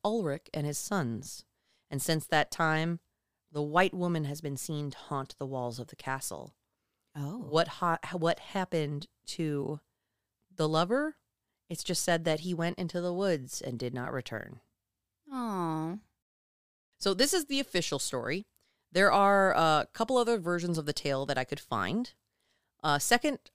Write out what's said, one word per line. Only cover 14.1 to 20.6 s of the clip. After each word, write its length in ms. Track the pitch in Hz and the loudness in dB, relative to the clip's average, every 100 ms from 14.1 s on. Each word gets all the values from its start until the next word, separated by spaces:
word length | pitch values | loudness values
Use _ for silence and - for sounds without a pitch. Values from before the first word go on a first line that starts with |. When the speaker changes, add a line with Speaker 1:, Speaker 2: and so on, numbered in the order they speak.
Speaker 1:
return. 480 | 127 - 113 - - _ _ _ _ _ _ 302 | -6 -6 -8 -10 -16 _ _ _ _ _ _ -12
Speaker 2:
Aw. 640 | 262 233 190 170 160 160 208 - _ _ _ _ _ _ _ _ _ | -6 -4 -2 -2 -2 -4 -6 -12 _ _ _ _ _ _ _ _ _
Speaker 1:
So 140 | 202 | 0
this 200 | 190 285 | 2 2
is 120 | 370 285 | 2 0
the 140 | 269 | -2
official 400 | - 180 - 143 | 0 0 0 -2
story. 460 | - 127 113 175 - _ _ _ _ | -4 -4 -2 -4 -6 _ _ _ _
There 200 | 175 196 | 4 6
are 420 | 185 196 202 190 | 8 8 6 6
a 340 | - 160 151 - | 6 6 4 2
couple 240 | - 226 254 | -2 2 2
other 200 | 233 226 | 4 2
versions 400 | 170 175 | 0 0